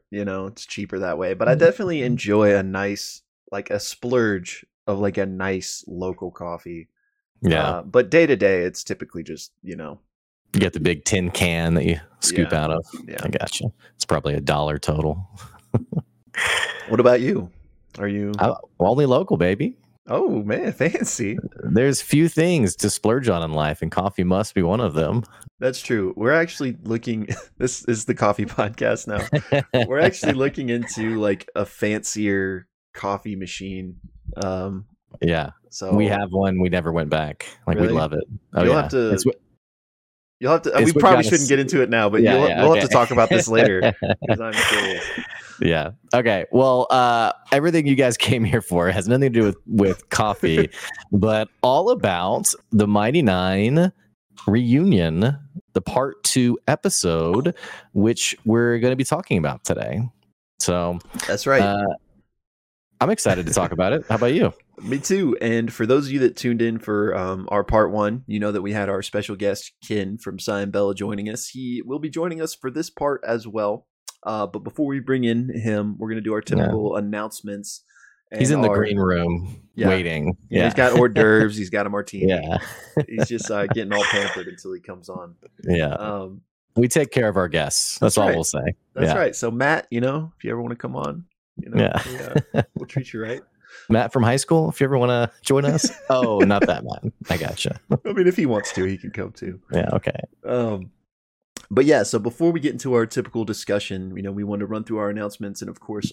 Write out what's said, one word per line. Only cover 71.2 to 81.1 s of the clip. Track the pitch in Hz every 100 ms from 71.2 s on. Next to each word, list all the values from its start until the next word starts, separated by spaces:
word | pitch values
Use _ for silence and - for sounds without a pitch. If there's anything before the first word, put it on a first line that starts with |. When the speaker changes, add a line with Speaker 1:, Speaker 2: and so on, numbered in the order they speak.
| 104
Speaker 1:
us. | 110 -
He | 131 127 123
will | 113 147
be | 151
joining | 160 175 160
us | 160
for | - 131
this | 147 165
part | - 147 135 -
as | 117 113
well. | 107 104 104 _ _ - -
Uh, | 98 110 98
but | 87
before | 87 - 143
we | 139
bring | 123 131
in | 117 117 127 113
him, | 110 104 104 98
we're | 110
gonna | 110
do | 107
our | 107 -
Speaker 2:
Yeah. | -
Speaker 1:
typical | - 110 107 104
announcements | 104 104 107 - 104 101 101 - _ _ - _ - -
Speaker 2:
He's | 131
Speaker 1:
and | 147
Speaker 2:
in |
the | 113
Speaker 1:
our | 101
Speaker 2:
green | 107 98
room | 92 87 87 87 92 - _
Speaker 1:
Yeah. | - 98
Speaker 2:
waiting. | 95 85 78 80 87 -
Speaker 1:
Yeah, | 95
he's | 82
Speaker 2:
Yeah. | -
Speaker 1:
got | 127 123
hors |
Speaker 2:
<laughs> | 123